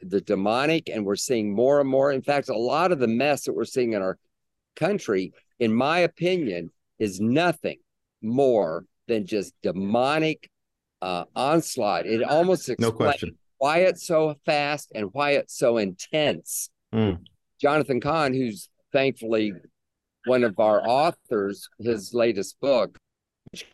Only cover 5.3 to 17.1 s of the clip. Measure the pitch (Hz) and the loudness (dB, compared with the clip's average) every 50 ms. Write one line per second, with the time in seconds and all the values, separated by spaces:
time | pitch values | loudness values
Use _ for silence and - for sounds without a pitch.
5.3 | - _ _ _ _ - 117 110 110 120 127 147 165 180 175 165 - - 165 180 | -10 _ _ _ _ -2 0 0 2 2 2 2 2 2 0 0 0 -2 -2 0
6.3 | 185 180 147 107 90 85 85 85 - _ _ _ _ - 110 104 90 92 107 113 | 0 0 -2 -4 -4 -6 -8 -10 -14 _ _ _ _ -4 -4 -4 -2 -2 0 0
7.3 | 127 156 175 175 160 - - 87 69 - _ _ _ _ _ _ _ _ 110 110 | 2 2 2 2 0 -2 -4 -8 -8 -10 _ _ _ _ _ _ _ _ -6 -2
8.3 | 120 135 139 127 117 104 92 80 82 85 87 _ _ _ _ - 117 107 98 87 | 0 2 4 4 4 4 2 0 -2 -6 -10 _ _ _ _ -4 -4 -4 -2 -2
9.3 | 107 101 90 - - _ - 95 85 95 98 98 113 120 127 139 151 160 160 160 | -4 -4 -4 -6 -8 _ -6 -4 -4 -4 -2 -2 0 0 0 0 0 0 0 -2
10.3 | 147 - - - _ _ _ _ _ _ _ _ _ - 90 92 90 87 - - | -2 -4 -10 -20 _ _ _ _ _ _ _ _ _ -10 -6 -6 -6 -6 -6 -6
11.3 | - 117 127 143 160 170 156 - - 127 104 104 90 87 87 98 113 113 120 127 | -4 -2 0 2 2 2 0 -2 -4 -2 0 0 0 0 -2 -2 -2 0 0 2
12.3 | 147 160 175 185 180 170 - - 113 - 113 113 110 - 120 147 139 - - - | 2 2 4 2 2 0 -2 -4 -4 0 0 0 0 2 2 0 0 0 -4 -10
13.3 | - _ _ _ _ - 135 147 160 175 185 185 175 175 - - 170 156 156 151 | -12 _ _ _ _ -2 0 2 4 4 4 4 2 0 -2 0 2 2 2 0
14.3 | 147 - - 170 151 147 143 143 151 147 - - - 110 104 92 120 139 143 143 | -2 -4 -4 -2 0 0 0 -2 -2 -6 -8 -10 -8 -6 -6 -4 -2 0 0 2
15.3 | 143 131 - - - - 139 120 117 113 101 95 90 - - - - 156 147 139 | 2 2 0 -2 -4 0 2 2 2 2 0 -2 -4 -8 -8 -4 -2 0 0 0
16.3 | 87 82 - - - - - - _ _ _ _ 113 110 110 101 | 0 -4 -6 -10 -10 -10 -10 -12 _ _ _ _ -2 0 0 0